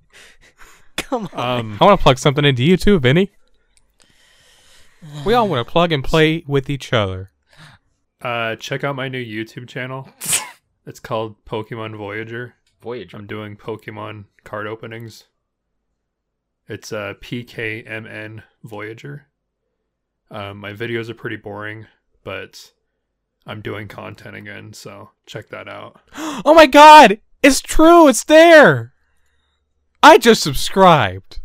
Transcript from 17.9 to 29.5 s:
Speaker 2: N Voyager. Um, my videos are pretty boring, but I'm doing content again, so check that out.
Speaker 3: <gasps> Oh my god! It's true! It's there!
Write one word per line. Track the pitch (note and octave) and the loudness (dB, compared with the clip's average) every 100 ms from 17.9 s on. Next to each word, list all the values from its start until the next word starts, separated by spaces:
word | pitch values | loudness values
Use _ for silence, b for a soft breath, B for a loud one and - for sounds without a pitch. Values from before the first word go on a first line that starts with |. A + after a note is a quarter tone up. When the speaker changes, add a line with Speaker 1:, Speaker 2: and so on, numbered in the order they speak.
| A2 A2 | -16 -16
Speaker 2:
N | G#2+ G#2+ G#2+ - _ | -18 -18 -20 -20 _
Voyager. | A2+ G#2+ G#2+ A#2 C#3+ C#3+ _ _ _ _ _ _ _ _ _ _ _ | -20 -16 -16 -16 -20 -20 _ _ _ _ _ _ _ _ _ _ _
Um, | A2 G2+ G2+ | -16 -14 -14
my | G2+ | -16
videos | G#2 A#2 A2+ A2+ | -12 -10 -8 -10
are | |
pretty | A2 A#2+ G#2 | -14 -14 -14
boring, | G#2+ G2+ G#2 G#2+ G#2 _ _ _ | -14 -14 -14 -16 -20 _ _ _
but | - F#2+ - - - _ _ _ _ _ _ _ - | -16 -14 -16 -20 -20 _ _ _ _ _ _ _ -20
I'm | G#2+ | -16
doing | A2 G#2 G#2 | -14 -14 -14
content | - G#2 G#2 G#2 | -18 -20 -20 -20
again, | G#2 G#2 G2+ G#2+ | -20 -20 -20 -20
so | - G#2+ G2+ G2+ _ _ | -20 -20 -20 -20 _ _
check | A2 - | -20 -18
that | G2+ G2+ | -18 -18
out. | G2+ A2 _ _ | -18 -20 _ _
Speaker 3:
<gasps> | C#4 D#4 C4+ C4+ | -14 -12 -6 2
Oh | |
my | D#4+ D4+ | 4 6
god! | C#4+ D4+ D4+ A#3 G#3 _ _ | 8 10 12 10 4 _ _
It's | C#4 C4+ | 0 0
true! | - - D#4+ F4 D4+ | 0 4 6 6 6
It's | A3+ | 2
there! | - D#4 E4+ D#4+ G#3+ B2+ A#2 _ _ _ _ _ _ | 4 6 8 8 6 2 -6 _ _ _ _ _ _